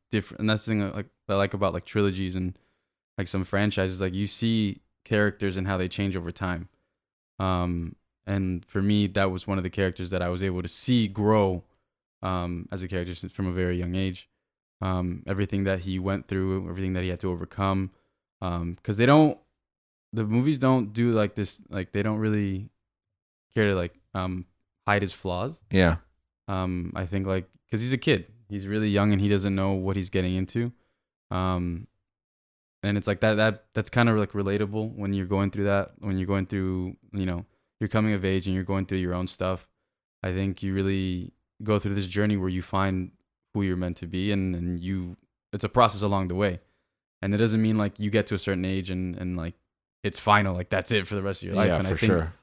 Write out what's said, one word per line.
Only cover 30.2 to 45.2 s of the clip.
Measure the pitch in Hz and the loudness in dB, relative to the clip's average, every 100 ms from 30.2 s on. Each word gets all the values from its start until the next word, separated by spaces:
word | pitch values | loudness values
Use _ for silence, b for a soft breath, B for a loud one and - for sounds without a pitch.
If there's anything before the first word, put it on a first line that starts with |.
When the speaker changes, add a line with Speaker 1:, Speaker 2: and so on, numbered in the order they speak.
| 90 | 0
Speaker 1:
into. | 92 92 113 120 - _ _ _ _ _ | 0 -2 -2 -4 -6 _ _ _ _ _
Um, | 92 92 90 87 85 - _ _ _ _ _ _ _ _ _ | -2 0 0 -2 -4 -10 _ _ _ _ _ _ _ _ _
and | 101 101 | -2 0
it's | 107 | 0
like | 98 | 2
that, | 110 | 2
that, | 107 110 104 _ | 4 2 2 _
that's | - - | -6 0
kind | 123 117 | 4 4
of, | 107 | 4
like, | 101 | 2
relatable | 101 98 101 104 107 107 | -2 0 0 0 -2 -4
when | 104 101 | -4 -2
you're | 98 92 | -2 0
going | 98 101 | 0 0
through | 104 | 0
that, | 101 98 - - | 2 2 0 -8
when | 101 95 | -4 -2
you're | 95 | 0
going | 98 92 | 0 0
through, | 101 95 92 90 - _ | -2 -2 -2 -4 -8 _
you | 101 95 | -4 -2
know, | 87 104 _ _ _ | -4 -8 _ _ _
you're | 107 | 0
coming | 110 107 | 2 2
of | 101 | 2
age | 95 95 95 | 2 0 0
and | |
you're | 92 | -2
going | 92 98 92 | 0 -2 -2
through | 95 | -2
your | 90 | -2
own | 90 90 | -2 -6
stuff. | - 92 90 - _ _ _ _ _ | -4 -4 -4 -8 _ _ _ _ _
I | 95 | -4
think | 92 98 92 | -2 -2 -2
you | 98 | -2
really | 95 98 98 92 90 87 - _ _ | 0 0 0 -2 -4 -8 -16 _ _
go | 107 104 | 0 0
through | 104 | 2
this | 101 92 | -2 -2
journey | 98 104 101 | 0 2 2
where | 92 | 0
you | 92 | -2
find | - 95 98 95 90 _ _ _ _ | -2 0 0 0 -4 _ _ _ _
who | 104 | -2
you're | 98 90 | 0 0
meant | 90 87 | -2 -6
to | 85 | -6
be, | 90 98 | -4 0
and, | 101 95 | 0 0
and | 87 87 87 | -2 -2 -4
you, | 90 98 90 87 | -4 -4 -6 -12